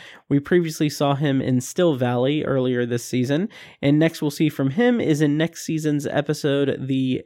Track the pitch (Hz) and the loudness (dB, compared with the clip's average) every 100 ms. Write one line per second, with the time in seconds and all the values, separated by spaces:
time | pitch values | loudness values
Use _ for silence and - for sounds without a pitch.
0 | - - - 143 143 180 165 156 151 - | -20 -14 -2 -2 2 2 2 -2 -2 0
1 | 143 135 151 135 127 127 - - 175 135 | 0 0 0 0 2 0 0 0 0 2
2 | 123 123 131 151 - 135 127 123 120 120 | 0 0 0 0 -2 0 0 0 -2 -4
3 | - 127 123 143 208 - - - 139 151 | -2 -2 0 0 -2 -8 -20 -2 2 4
4 | 160 - 151 - 156 - 135 147 240 240 | 4 0 -4 0 0 0 -2 2 2 2
5 | - 147 151 151 170 - - 160 151 147 | 0 2 2 2 -2 -4 -6 -4 -2 -2
6 | 139 139 151 151 147 139 139 - 131 131 | -2 -2 -2 -2 0 0 0 -2 -2 -2
7 | 131 127 | 0 -2